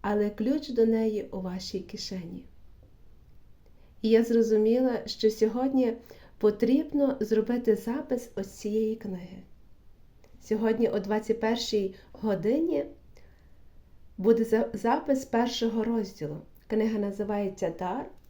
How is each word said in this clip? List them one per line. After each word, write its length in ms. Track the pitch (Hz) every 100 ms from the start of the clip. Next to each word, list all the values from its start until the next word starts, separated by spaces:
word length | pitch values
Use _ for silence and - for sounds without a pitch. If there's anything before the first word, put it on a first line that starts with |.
але 280 | 202 208 208
ключ 400 | 208 220 302 294
до 160 | 233 226
неї 420 | 226 220 208 -
у 100 | 190
вашій 380 | 185 185 - 190
кишені». 680 | - 202 - 185 170 185 - - - - - - - - - - - - - - - -
І 80 | 220
я 140 | 226
зрозуміла, 760 | 233 233 220 214 220 247 254 233 -
що 240 | - 220
сьогодні 640 | 214 220 233 262 269 247 - - - - -
потрібно 800 | 208 208 226 277 311 285 277 262
зробити 560 | 214 220 220 247 240 208
запис 540 | 226 269 - 247 - -
ось 160 | 190
цієї 440 | - 208 214 220 220
книги. 420 | 196 185 180 190 - - - - - - - - - -
Сьогодні 460 | - 220 220 220 226
о 100 | 208
двадцять 400 | 196 214 214 220
першій 560 | 226 240 - 214 190 - -
годині 720 | - 220 185 202 277 330 285 294 - - - - - - - - - - - - -
буде 260 | 196 233
за-, 260 | 226 220 240
запис 520 | 202 233 277 - 269 -
першого 580 | 233 240 - 226 226
розділу. 540 | 226 226 196 - 151 156 - - -
Книга 320 | 220 214 214
називається 720 | 202 196 202 208 196 196 170 170
«Дар. 260 | 180 233 381 -